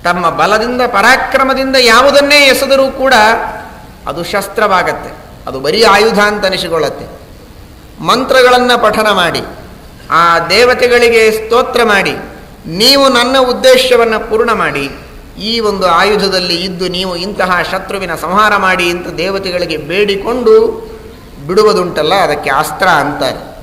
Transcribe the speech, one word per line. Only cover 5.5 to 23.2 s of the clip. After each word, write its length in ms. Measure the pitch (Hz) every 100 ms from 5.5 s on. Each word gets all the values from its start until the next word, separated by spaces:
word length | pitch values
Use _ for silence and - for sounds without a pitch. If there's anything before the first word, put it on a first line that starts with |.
| 131
ಬರೀ 220 | 143 202
ಆಯುಧ 380 | 220 202 220 202
ಅಂತ 240 | 208 208
ಅನಿಸಿಕೊಳ್ಳತ್ತೆ. 800 | 190 185 180 160 139 - - - - - - - - - - -
ಮಂತ್ರಗಳನ್ನು 840 | 165 233 262 262 247 247 247 247
ಪಠನ 280 | 214 214 214
ಮಾಡಿ, 300 | 190 170 143 - - - - - - -
ಆ 280 | 156 170 170
ದೇವತೆಗಳಿಗೆ 920 | 165 196 247 247 247 240 233 226 220
ಸ್ತೋತ್ರ 540 | 214 - 233 254 240
ಮಾಡಿ, 320 | 220 202 170 127 - - - - -
"ನೀವು 420 | 170 247 277 269
ನನ್ನ 300 | 240 240 269
ಉದ್ದೇಶವನ್ನು 920 | 247 214 262 254 254 240 226 214 -
ಪೂರ್ಣ 220 | 220 240
ಮಾಡಿ, 380 | 208 160 143 139 - - - - -
ಈ 220 | 202 226
ಒಂದು 260 | 214 196 185
ಆಯುಧದಲ್ಲಿ 760 | 170 202 202 190 190 180 170
ಇದ್ದು 240 | 190 175 185
ನೀವು 280 | 175 190 170
ಇಂತಹ 460 | 190 190 185 175 160
ಶತ್ರುವಿನ 420 | 190 190 202 185
ಸಂಹಾರ 420 | 160 156 190 214 202
ಮಾಡಿ" 340 | 185 180 175
ಅಂತ 160 | 175 175
ದೇವತೆಗಳಿಗೆ 680 | 156 180 196 196 180 165 151
ಬೇಡಿಕೊಂಡು 960 | 143 185 208 196 214 254 220 220 233 - - - - - - - 143
ಬಿಡುವುದುಂಟಲ್ಲ, 680 | 185 214 185 175 151 151
ಅದಕ್ಕೆ 360 | 196 165 147 147
ಅಸ್ತ್ರ 380 | 139 151 - 185
ಅಂತಾರೆ. 680 | 156 139 143